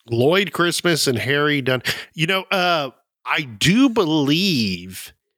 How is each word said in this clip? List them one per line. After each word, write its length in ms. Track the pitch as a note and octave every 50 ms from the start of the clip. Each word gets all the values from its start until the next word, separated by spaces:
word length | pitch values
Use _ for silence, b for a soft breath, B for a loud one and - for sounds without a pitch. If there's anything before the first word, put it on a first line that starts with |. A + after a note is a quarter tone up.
| _ -
Lloyd 420 | A#2 A#2 B2 D3 F3 G3 G3+ D#3+ -
Christmas 540 | - E3+ E3+ D#3 - - F3 E3 C#3 -
and 120 | C#3+ B2 A2
Harry 440 | G2+ B2 C#3+ D3 D3 D3+ D3 C#3+ B2+
Dunn. 200 | C3 B2+ B2 - B B B B B B
You 120 | D#3+ D#3
know, 160 | E3 F#3+ F#3+ F3+ -
uh, 400 | G3 F#3+ F3+ F3+ E3+ D#3+ C#3+ C3 - _ _ _ _ _ -
I 180 | B2 D3 E3 D#3
do 460 | B2+ A2 G2 - C#3+ G3 B3 C4+ C4+
believe, 1200 | A3+ A#3 F#3 D3+ D#3 D#3 C#3 C3+ D3+ E3+ G3 G3+ E3 B2 A2 G2 F#2 E2+ F2+ F#2+ F#2 - - - - _ _ _ _